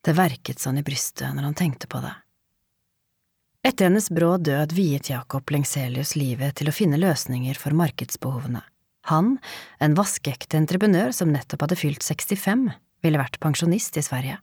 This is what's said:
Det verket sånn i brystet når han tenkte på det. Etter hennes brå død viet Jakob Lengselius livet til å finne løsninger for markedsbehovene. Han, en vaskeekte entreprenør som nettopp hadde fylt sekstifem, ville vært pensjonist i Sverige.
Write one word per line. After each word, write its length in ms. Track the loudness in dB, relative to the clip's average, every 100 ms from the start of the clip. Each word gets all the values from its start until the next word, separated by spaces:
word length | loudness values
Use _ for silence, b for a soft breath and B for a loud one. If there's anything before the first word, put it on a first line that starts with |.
Det 120 | 2 4
verket 420 | 2 0 -10 -6
sånn 220 | -2 -2
i 20 |
brystet 480 | -2 -4 -6 -6 -6
når 160 | -4 -4
han 80 | 0
tenkte 320 | -2 -2 -8
på 140 | -8
det. 80 | -8 -12 _ _ _ _ _ _ _ _ _ _ _ _ _ _
Etter 240 | -2 4 4
hennes 220 | 4 2
brå 220 | 2 4 4
død 380 | 2 0 0 2
viet 320 | 2 0 -2
Jakob 400 | -6 -4 -8 -2
Lengselius 640 | -2 0 -2 -4 -4 -4 -2
livet 380 | -2 0 -2 0
til 100 | -2
å 60 | 2
finne 240 | 2 4
løsninger 560 | 2 0 -2 -4 -4 -4
for 160 | 0
markedsbehovene. 880 | 2 2 -2 -10 -6 -4 -4 -6 -8 -10 _ _ _ 0
Han, 300 | 2 4 0 B B B B
en 160 | 2 4
vaskeekte 600 | 2 -2 -6 -8 -2 0
entreprenør 540 | 2 2 4 4 2 0
som 160 | 2
nettopp 320 | 0 -2 -4
hadde 140 | -2 0
fylt 240 | -2 -2
sekstifem, 640 | -6 -6 -4 -2 0 2 0 -4 _ _
ville 160 | 2 2
vært 200 | 0 -2
pensjonist 560 | -2 2 2 0 -2 -4
i 40 |
Sverige. 320 | -4 -4 -4 -8